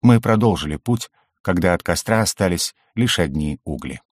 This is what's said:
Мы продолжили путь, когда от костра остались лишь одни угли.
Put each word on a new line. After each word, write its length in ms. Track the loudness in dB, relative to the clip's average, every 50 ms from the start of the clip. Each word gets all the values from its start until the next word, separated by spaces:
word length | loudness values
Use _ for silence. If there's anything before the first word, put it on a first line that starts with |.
Мы 200 | 6 6 4 6
продолжили 560 | 4 2 0 2 4 2 2 0 -4 -6 -8 -6
путь, 340 | _ -2 -2 -2 -4 -10 _ _ _ _ _ _
когда 320 | _ -2 -2 2 2 2 2
от 100 | 0 0
костра 380 | -2 -4 -4 -2 0 0 0
остались 520 | 0 0 -2 0 0 0 0 -2 -4 -8 -10 _ _ _ _
лишь 240 | -2 -2 0 0 0
одни 400 | -2 -2 -2 -4 -4 -4 -6 -6 _
угли. 380 | -10 -10 -10 -10 -12 -12 -14 _ _